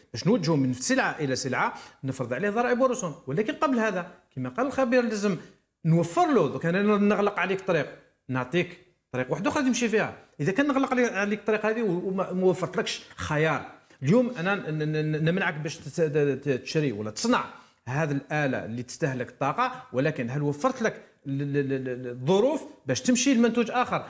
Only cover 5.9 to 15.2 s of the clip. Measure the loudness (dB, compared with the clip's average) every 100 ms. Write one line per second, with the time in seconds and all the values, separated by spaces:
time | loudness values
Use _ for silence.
5.9 | 4 4 2 4 4 2 0 0 2 4
6.9 | 4 4 4 0 0 -2 -2 0 0 0
7.9 | -8 _ _ -6 -4 -2 -2 -2 -6 _
8.9 | _ _ -4 -2 -2 -2 0 0 2 2
9.9 | 2 0 -6 -14 -4 -2 2 2 2 2
10.9 | 2 0 0 -2 -2 0 0 0 0 0
11.9 | -2 -2 -4 -2 2 2 2 -2 -4 -4
12.9 | -6 -12 -10 -2 2 2 0 -6 -18 _
13.9 | -4 4 4 4 0 -2 -2 -2 -4 -2
14.9 | -2 0 0